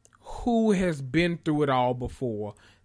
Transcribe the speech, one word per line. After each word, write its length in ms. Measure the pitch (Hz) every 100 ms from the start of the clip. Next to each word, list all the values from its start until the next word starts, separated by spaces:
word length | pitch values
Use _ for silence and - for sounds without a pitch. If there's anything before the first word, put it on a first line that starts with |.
| _ _
who 500 | - - - 233 220
has 300 | 190 185 151
been 380 | 131 151 175 170
through 200 | - 147
it 60 | 143
all 240 | 127 123
before. 600 | 123 123 - 127 107 104 - - _